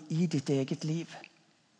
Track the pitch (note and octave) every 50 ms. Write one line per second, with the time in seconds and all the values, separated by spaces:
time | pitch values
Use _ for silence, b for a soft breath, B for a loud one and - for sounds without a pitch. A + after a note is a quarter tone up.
0 | - - D#3+ D#3+ F3+ D#3+ - C#3 - - C#3 C3+ C3+ C3+ E3 - - D#3 D#3+ E3+
1 | D#3+ - - - - - _ _ _ _ _ _ _ _ _